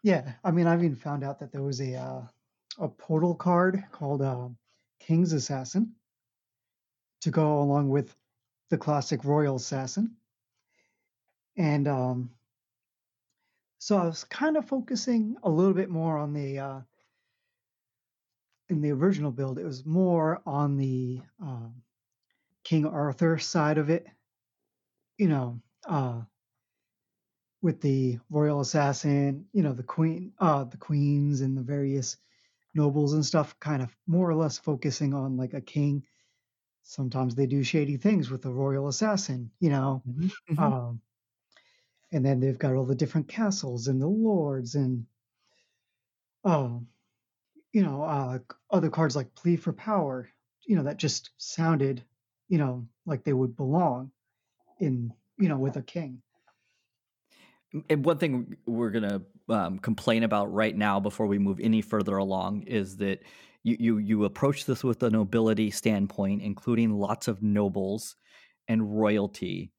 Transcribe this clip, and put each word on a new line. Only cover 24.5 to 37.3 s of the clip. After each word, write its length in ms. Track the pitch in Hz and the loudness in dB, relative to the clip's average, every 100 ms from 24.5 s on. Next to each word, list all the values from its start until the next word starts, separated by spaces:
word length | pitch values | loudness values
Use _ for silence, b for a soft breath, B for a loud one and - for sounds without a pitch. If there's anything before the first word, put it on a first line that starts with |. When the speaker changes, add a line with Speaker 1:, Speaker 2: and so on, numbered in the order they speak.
| _ _ _ _ _ _ _ | _ _ _ _ _ _ _
Speaker 1:
you 100 | 196 | 2
know, 320 | 143 123 120 _ _ - | 2 0 -6 _ _ -4
uh, 360 | 147 127 120 117 _ _ _ _ _ _ _ _ _ _ _ _ _ | -2 -2 -4 -10 _ _ _ _ _ _ _ _ _ _ _ _ _
with 200 | 175 - | -2 0
the 380 | 147 135 131 120 _ | 0 2 0 -2 _
Royal 300 | 151 151 147 | 0 2 2
Assassin, 840 | 131 156 143 139 147 143 139 139 - | 0 2 2 0 0 2 2 -2 -4
you 100 | 208 | 0
know, 100 | 156 | 0
the 100 | 127 | -2
queen, 500 | 120 - 160 165 185 - | -6 0 0 0 -8 0
uh, 260 | 175 143 | 2 2
the 120 | 123 - | 0 -12
queens 640 | - 147 143 143 143 139 | -2 2 2 2 2 0
and 160 | 135 135 | 0 -2
the 60 | |
various 540 | 123 143 139 139 127 - _ _ _ _ _ | -2 -2 -2 -2 -4 -10 _ _ _ _ _
nobles 380 | 151 147 139 147 | 2 2 4 2
and 120 | 156 | 2
stuff, 340 | 143 165 147 - | 2 0 0 -4
kind 220 | 151 143 | -4 -4
of 140 | 123 _ - | -4 _ -2
more 220 | 170 180 | 2 2
or 60 | |
less 240 | 160 160 - | 2 0 -2
focusing 560 | - 139 151 127 147 | -4 -2 -2 -2 -2
on, 220 | 139 135 127 | -2 -2 -4
like, 180 | 127 | -4
a 60 | 139 | -8
king. 440 | - 151 143 143 - _ _ _ _ _ _ _ | -6 0 0 0 -4 _ _ _ _ _ _ _
Sometimes 520 | _ - 127 127 127 | _ -6 -4 -2 -2